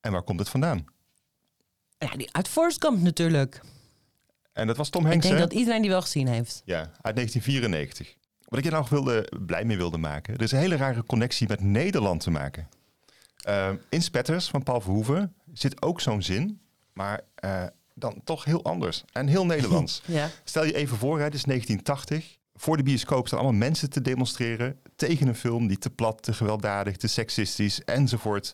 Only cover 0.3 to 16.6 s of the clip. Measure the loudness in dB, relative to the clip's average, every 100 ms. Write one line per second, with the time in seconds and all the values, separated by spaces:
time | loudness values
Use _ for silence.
0.3 | -4 -2 0 0 -2 -6 _ _ _ _
1.3 | _ _ _ _ _ _ _ -8 -6 -4
2.3 | -4 0 2 2 2 2 4 2 2 2
3.3 | 2 0 -4 -20 -20 _ _ _ _ _
4.3 | _ _ -4 -2 0 -2 2 4 4 4
5.3 | 4 4 2 2 2 2 2 0 -2 0
6.3 | 0 -2 -8 -6 -4 -6 -8 -4 -2 -2
7.3 | -2 0 0 0 0 -4 -10 -18 _ _
8.3 | _ -6 -2 0 0 2 2 4 2 0
9.3 | -8 -4 -2 0 0 0 0 -4 -4 -6
10.3 | -2 0 2 2 2 0 -2 0 0 0
11.3 | 0 -2 2 2 2 2 0 2 0 0
12.3 | -2 -2 -8 -14 _ _ _ _ _ _
13.3 | _ -2 0 0 -2 -2 -2 0 -2 0
14.3 | -2 0 -2 0 -2 0 0 2 0 0
15.3 | -6 -20 -4 -4 0 -2 0 0 0 0
16.3 | 0 -2 -6